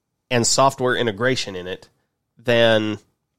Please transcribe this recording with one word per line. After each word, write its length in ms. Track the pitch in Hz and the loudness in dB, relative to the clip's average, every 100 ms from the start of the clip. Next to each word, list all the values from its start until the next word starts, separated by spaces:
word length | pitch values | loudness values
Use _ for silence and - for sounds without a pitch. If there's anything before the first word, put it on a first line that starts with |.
| _ _ - | _ _ -4
and 160 | 123 113 | 0 0
software 480 | - 135 - 127 | 2 2 2 -2
integration 600 | 107 120 98 123 127 - 92 | 0 -2 -2 -2 -2 -6 -10
in 100 | 90 | -10
it 220 | 92 - _ _ _ _ _ | -12 -16 _ _ _ _ _
than 600 | 120 117 117 110 107 107 _ _ _ | 0 2 4 2 0 -6 _ _ _